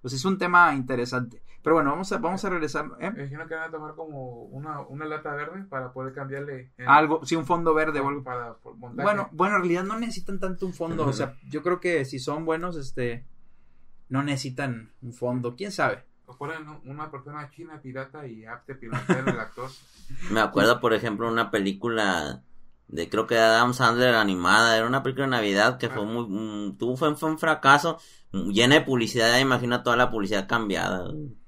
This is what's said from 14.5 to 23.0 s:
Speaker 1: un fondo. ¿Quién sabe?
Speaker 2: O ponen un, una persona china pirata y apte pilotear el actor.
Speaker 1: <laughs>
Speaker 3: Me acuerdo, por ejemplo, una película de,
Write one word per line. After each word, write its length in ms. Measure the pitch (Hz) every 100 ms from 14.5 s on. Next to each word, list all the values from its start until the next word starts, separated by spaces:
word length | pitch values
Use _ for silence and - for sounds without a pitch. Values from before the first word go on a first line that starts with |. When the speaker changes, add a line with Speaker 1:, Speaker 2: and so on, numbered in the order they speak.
| 127 139 117 110 -
Speaker 1:
un 100 | 123
fondo. 420 | 120 123 127 120 123
¿Quién 160 | 196
sabe? 320 | 190 135 101 - _ -
Speaker 2:
O 100 | 127
ponen 320 | 143 160 151
un, 140 | 151 131
una 260 | 143 151
persona 360 | 139 135 147 139
china 280 | - 170 151
pirata 460 | 135 127 135 151 139
y 180 | 110 110
apte 280 | 120 -
pilotear 560 | 131 117 123 - 127 165
el 100 | 123
actor. 300 | 107 - 131 - - -
Speaker 1:
<laughs> 320 | - - 90
Speaker 3:
Me 80 | 107
acuerdo, 400 | 104 92 104 120
por 140 | 123
ejemplo, 340 | 110 117 104 117
una 200 | 113 113
película 880 | 110 98 98 117 113 101 90 73 65 - - - - _
de, 200 | 76